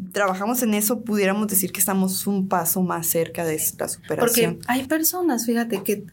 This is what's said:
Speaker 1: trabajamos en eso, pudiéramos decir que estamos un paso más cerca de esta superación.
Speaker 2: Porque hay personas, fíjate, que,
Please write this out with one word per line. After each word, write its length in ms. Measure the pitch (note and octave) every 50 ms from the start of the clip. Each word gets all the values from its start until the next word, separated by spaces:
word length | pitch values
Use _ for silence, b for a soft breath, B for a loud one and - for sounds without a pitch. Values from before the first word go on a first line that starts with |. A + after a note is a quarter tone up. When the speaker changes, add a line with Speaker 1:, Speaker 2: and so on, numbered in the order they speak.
| - - -
Speaker 1:
trabajamos 500 | G3+ G#3 F#3+ F#3 F#3 G3+ A3 B3 - C4
en 100 | A3 G#3
eso, 280 | G#3 G#3 - B3 G#3+
pudiéramos 460 | - - G#3 G#3 G3 F#3+ G3 G#3+ G#3+ G#3
decir 240 | G#3 - F#3 F3
que 80 | - G3
estamos 460 | - - F#3+ F#3+ F#3+ F#3 F#3+ - - G3+
un 200 | G3+ G3 F#3+ F#3+
paso 340 | G3 F3+ E3 E3 - F#3+
más 240 | F3+ F3 E3+ E3+ E3 -
cerca 360 | - E3 E3 E3 - - E3+
de 120 | D#3+ D#3
esta 320 | D#3+ - - - - D3 -
superación. 680 | - - - - D#3 - A#3+ A#3 A#3 A#3 A3+ F3+ E3
Speaker 2:
Porque 100 | - - -
hay 140 | B3 C4 C4+ -
personas, 580 | D#4 D#4+ D#4+ - - F4+ F4+ E4 B3+ A#3 A#3+
fíjate, 380 | A#3+ A#3 A#3 A#3 A#3 G#3+ F#3+ G3
que, 220 | - G3+ G3+ - -